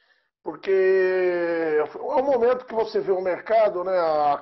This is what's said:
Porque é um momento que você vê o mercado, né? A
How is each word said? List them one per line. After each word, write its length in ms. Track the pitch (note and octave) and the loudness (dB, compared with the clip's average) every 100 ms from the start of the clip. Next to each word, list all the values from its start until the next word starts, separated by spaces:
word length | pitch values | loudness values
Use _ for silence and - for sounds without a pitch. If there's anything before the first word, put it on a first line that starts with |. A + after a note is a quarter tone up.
| _ _ _ _ | _ _ _ _
Porque 280 | F3 D#3 - | -14 -10 -2
é 1300 | F#3+ F#3+ F#3+ F#3 F#3 F3+ F3 E3+ E3 D#3+ D3+ D3+ - | 2 4 2 2 0 0 0 -2 -2 0 0 -2 -6
um 240 | - C#4+ | -4 -2
momento 420 | C#4 B3 A#3+ B3 - | 2 2 2 0 -4
que 80 | |
você 260 | A3+ G#3+ G#3 | -4 -2 -2
vê 120 | E3 | -2
o 100 | F#3 | -2
mercado, 640 | F#3 D#3+ - A3 G#3+ F3+ | -2 -4 0 2 2 0
né? 160 | F3+ F#3 | -2 0
A 380 | E3 D3+ D3 C#3+ | 2 2 2 0